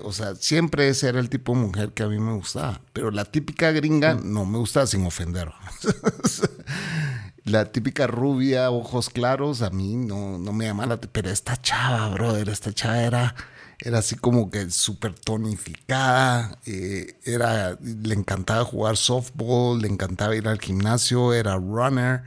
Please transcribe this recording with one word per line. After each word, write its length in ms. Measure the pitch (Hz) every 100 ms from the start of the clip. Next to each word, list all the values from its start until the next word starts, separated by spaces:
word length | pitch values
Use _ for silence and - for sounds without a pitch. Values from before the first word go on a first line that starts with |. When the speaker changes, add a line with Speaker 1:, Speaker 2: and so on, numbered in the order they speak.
Speaker 1:
o 80 | 104
sea, 240 | 98 107 92
siempre 520 | - 151 165 147 139
ese 200 | 131 135
era 100 | 123
el 100 | 120
tipo 260 | 131 123
de 40 | 123
mujer 320 | 110 92 104
que 120 | -
a 20 | 104
mí 140 | 107
me 120 | 110
gustaba, 460 | 110 82 - 147 98 -
pero 180 | - 107
la 140 | 104
típica 480 | 101 156 147 147 165
gringa 420 | 156 151 156 151
Speaker 2:
Mm. 180 | 139 -
Speaker 1:
no 120 | 104 95
me 120 | 110
gustaba, 280 | 113 147 135
sin 180 | 98 90
ofender. 440 | - 85 87 80 - 95 -
<laughs> 420 | 214 - 220 - - - - - - 165 202 160 147 123 98 -
La 220 | - 110 107
típica 340 | - 117 - 127
rubia, 640 | 113 135 135 135 131 127
ojos 400 | 120 110 123 113
claros, 500 | 127 120 135 143 131
a 80 | 104
mí 280 | 95 95 117
no, 420 | 120 101 101 92
no 140 | 95
me 100 | 107
llamaba 260 | 113 101 117
la 20 | 117
te-, 80 | 98
pero 200 | - 87
esta 320 | 98 - 127
chava, 480 | - - 127 120 107
brother, 400 | 95 117 107 104
esta 240 | 104 -
chava 300 | 98 113 120
era, 320 | 117 123 123 - - - - -
era 200 | 120 117
así 180 | 107 120
como 340 | 120 120 101
que 200 | 104 92
súper 420 | - - 101 110
tonificada, 1500 | 85 - 110 110 101 - - - 131 131 127 131 120 113 -
eh, 540 | - 95 92 98 - -
era, 520 | - 117 120 113 92 90
le 320 | 123 113 107
encantaba 500 | 104 95 98 92 113
jugar 320 | 120 117 107 110
softball, 840 | - 127 123 - 117 123 123 120
le 60 | 107
encantaba 460 | 98 95 92 104
ir 140 | 110 110
al 100 | 110
gimnasio, 760 | - 95 104 120 - 123 123
era 220 | 120 107 95
runner, 680 | 92 110 127 131 123 127